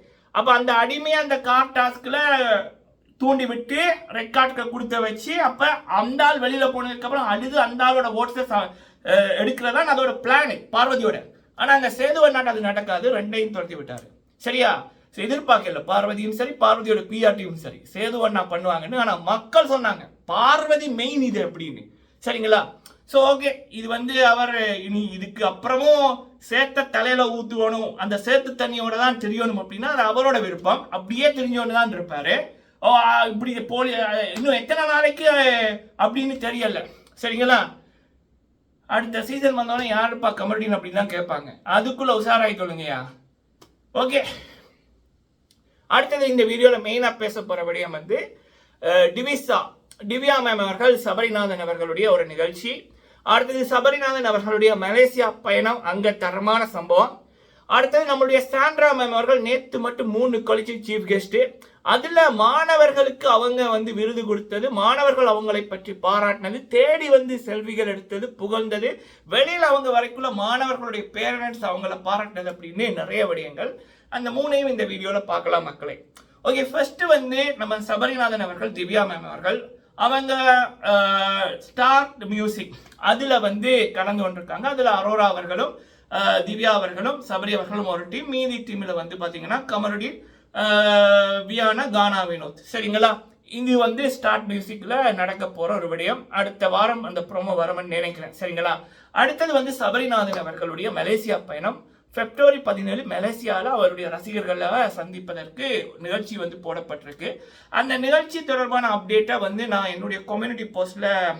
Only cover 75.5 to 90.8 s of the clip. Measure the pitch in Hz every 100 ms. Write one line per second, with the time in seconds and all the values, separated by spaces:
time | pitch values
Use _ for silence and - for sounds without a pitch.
75.5 | 175 160 139 - - - - _ _ -
76.5 | 262 262 285 277 - 349 294 262 262 285
77.5 | 277 214 214 214 214 254 262 233 220 185
78.5 | 180 220 185 180 208 202 165 165 151 180
79.5 | 240 - - _ - 226 269 269 262 262
80.5 | 247 247 - 202 202 196 196 196 196 185
81.5 | - - - 247 277 277 - 202 214 214
82.5 | 208 165 - - - 196 233 269 254 208
83.5 | 208 247 254 202 - 190 208 185 180 170
84.5 | 165 277 269 254 202 202 214 202 180 175
85.5 | 185 269 - - _ _ 185 196 190 180
86.5 | 214 226 208 185 180 233 285 247 190 202
87.5 | 208 180 208 190 175 175 233 294 262 254
88.5 | 240 233 202 190 170 170 185 175 170 165
89.5 | 247 262 214 208 208 240 - - _ _
90.5 | - 214 208